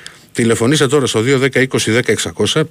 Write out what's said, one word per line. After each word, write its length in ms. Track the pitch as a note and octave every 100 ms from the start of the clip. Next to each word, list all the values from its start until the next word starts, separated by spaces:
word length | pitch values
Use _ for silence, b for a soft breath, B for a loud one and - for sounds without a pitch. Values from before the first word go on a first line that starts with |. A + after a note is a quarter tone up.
| B B B
Τηλεφωνήστε 560 | - A2+ A2 A2+ D3+ C3
τώρα 180 | D3 B2
στο 160 | A2+
δύο 160 | A#2 C#3
δέκα 220 | C3+ B2+
είκοσι 320 | C3 A#2+ -
δέκα 200 | A2+ A2+
εξακόσια 560 | G#2+ - - G#2+ D#3 D#3+